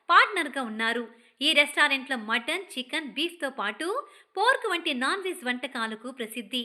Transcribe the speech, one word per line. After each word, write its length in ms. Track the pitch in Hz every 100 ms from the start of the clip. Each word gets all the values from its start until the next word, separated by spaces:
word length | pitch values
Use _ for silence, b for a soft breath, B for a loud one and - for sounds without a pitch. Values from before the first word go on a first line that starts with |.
| -
పార్ట్నర్‌గా 520 | 370 508 403 294 269
ఉన్నారు. 400 | 226 214 226 240 233 b b b
ఈ 80 | 294
రెస్టారెంట్‌లో 640 | 294 294 339 294 269 262 254
మటన్, 500 | 214 240 311 359 -
చికెన్, 400 | 262 247 311 277
బీఫ్‌తో 360 | 196 339 339 269
పాటు 380 | 269 214 220 330 508 - B B
పోర్క్ 320 | 381 466 539 440
వంటి 220 | 339 330
నాన్ 300 | 254 269 392 370
వెజ్ 160 | 294 247
వంటకాలకు 640 | 247 - 247 220 214 247
ప్రసిద్ధి. 500 | 262 220 247 196 247